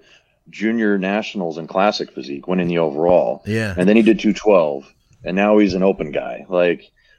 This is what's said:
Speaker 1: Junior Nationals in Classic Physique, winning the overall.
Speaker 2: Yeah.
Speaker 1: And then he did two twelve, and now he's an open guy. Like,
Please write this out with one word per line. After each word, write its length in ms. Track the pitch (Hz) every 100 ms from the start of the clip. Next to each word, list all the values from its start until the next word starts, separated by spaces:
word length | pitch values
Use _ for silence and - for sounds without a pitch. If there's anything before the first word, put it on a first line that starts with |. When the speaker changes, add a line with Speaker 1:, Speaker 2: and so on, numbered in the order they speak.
| _ _ _ _ _
Speaker 1:
Junior 460 | 87 107 113 107 101
Nationals 600 | 92 104 107 104 87 80
in 80 | 80
Classic 440 | 92 101 - 76
Physique, 340 | - 65 69 -
winning 200 | 92 87
the 100 | 85
overall. 640 | 80 71 85 87 62 67 101
Speaker 2:
Yeah. 280 | 110 110 90
Speaker 1:
And 120 | 92
then 80 | 110
he 60 |
did 160 | 110 104
two 120 | 107
twelve, 580 | 98 107 95 78 69 - _ _ _
and 120 | - 92
now 220 | 104 107
he's 160 | 104
an 80 | 92
open 280 | 95 95 76
guy. 340 | 71 - - -
Like, 420 | 90 87 85 - _ _